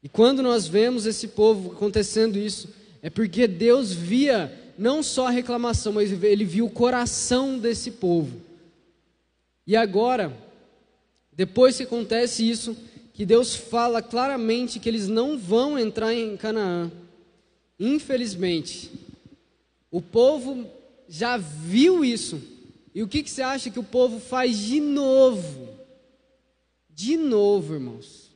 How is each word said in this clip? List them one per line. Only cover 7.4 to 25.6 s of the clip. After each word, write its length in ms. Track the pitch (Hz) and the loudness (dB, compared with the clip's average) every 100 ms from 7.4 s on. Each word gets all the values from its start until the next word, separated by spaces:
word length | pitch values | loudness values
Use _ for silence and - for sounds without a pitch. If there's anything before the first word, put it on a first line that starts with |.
| 269 262 | 0 -2
desse 320 | 226 226 - | -2 -4 -6
povo. 500 | - 185 170 143 117 - - _ _ _ _ _ _ _ _ _ _ - | -4 0 2 0 -8 -20 -20 _ _ _ _ _ _ _ _ _ _ 0
E 100 | 214 | 2
agora, 600 | 226 190 233 254 175 127 - - _ _ _ _ _ _ _ | 2 2 0 0 -4 -8 -20 -20 _ _ _ _ _ _ _
depois 440 | - 185 208 254 254 | -4 -2 6 4 4
que 60 | |
acontece 680 | 262 240 220 226 240 233 226 | -4 -6 -2 0 0 0 0
isso, 280 | 233 233 220 - - - | 0 -6 -12 -14 -20 -20
que 140 | - 202 | -10 4
Deus 280 | 226 247 | 4 4
fala 460 | - - 233 240 233 | -4 -4 -2 0 -2
claramente 800 | 226 233 262 269 220 233 247 233 | -4 -4 -2 -2 -2 -2 -2 -6
que 100 | 226 | -4
eles 180 | 226 196 | -4 -2
não 320 | 220 262 302 | 0 0 -4
vão 400 | 180 220 277 294 | 0 2 2 0
entrar 360 | 220 214 220 | -2 -2 -2
em 220 | 233 220 196 | -2 -4 -6
Canaã. 540 | 220 220 196 175 170 156 - _ _ _ _ _ _ _ | -6 -4 -2 -4 -6 -10 -20 _ _ _ _ _ _ _
Infelizmente, 1120 | 214 294 - 262 226 180 185 170 - - - - - - - - _ _ _ _ _ | -2 -2 -2 -4 -4 -4 -2 -2 -4 -14 -16 -18 -20 -20 -20 -20 _ _ _ _ _
o 100 | 175 | -10
povo 680 | 175 226 254 302 247 262 214 - - _ _ | -2 4 4 4 -4 -10 -12 -18 -20 _ _
já 280 | 160 233 247 | -6 -4 -2
viu 680 | 160 151 165 202 311 370 | -6 -12 -2 4 6 6
isso. 360 | 269 233 - 156 - - - - _ | 2 -2 -6 -10 -14 -20 -20 -20 _
E 80 | 185 | -8
o 60 | 214 | -6
que 140 | 294 | -6
que 80 | 294 | -6
você 120 | - | -6
acha 280 | 262 269 247 | -4 -4 -6
que 80 | 208 | -10
o 60 | |
povo 340 | 202 247 247 226 | -4 2 2 0
faz 400 | - 254 254 214 | -6 -2 0 0
de 220 | 208 285 | 0 0
novo? 880 | 294 285 269 262 262 214 165 139 | 0 0 4 6 6 4 -6 -12